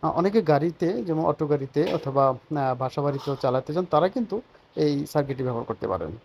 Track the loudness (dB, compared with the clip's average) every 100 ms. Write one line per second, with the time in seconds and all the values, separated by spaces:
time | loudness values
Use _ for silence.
0 | 0 2 2 2 4 4 4 0 -2 -2
1 | -2 0 0 0 0 0 0 0 0 0
2 | 0 2 2 2 _ -2 -2 -2 -4 -2
3 | -2 -2 -4 -2 0 0 -2 -4 2 2
4 | 2 0 -4 -4 -8 -20 _ 0 0 0
5 | -2 -2 -2 -2 -4 -4 -4 -6 -2 -4
6 | -4 -10